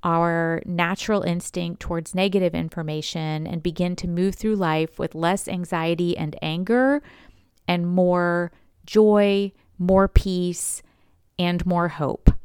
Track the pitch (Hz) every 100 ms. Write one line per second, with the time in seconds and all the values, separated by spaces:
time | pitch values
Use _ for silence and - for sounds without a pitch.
0 | 175 165 170 165 165 165 - 170 170 196
1 | - 208 175 170 - - 170 170 - 170
2 | 160 185 196 196 180 170 165 - 156 156
3 | 151 - 156 156 156 170 175 160 180 180
4 | 175 170 190 190 220 214 175 156 160 -
5 | 160 160 170 190 - 180 180 175 165 170
6 | 175 175 151 - 156 165 180 240 262 285
7 | - - - - _ _ - 175 175 180
8 | 180 180 175 175 170 _ _ _ - 208
9 | 214 208 202 196 202 - _ _ 180 190
10 | 196 - 196 180 180 170 - - - _
11 | _ _ _ - 175 175 180 175 170 -
12 | 143 - - -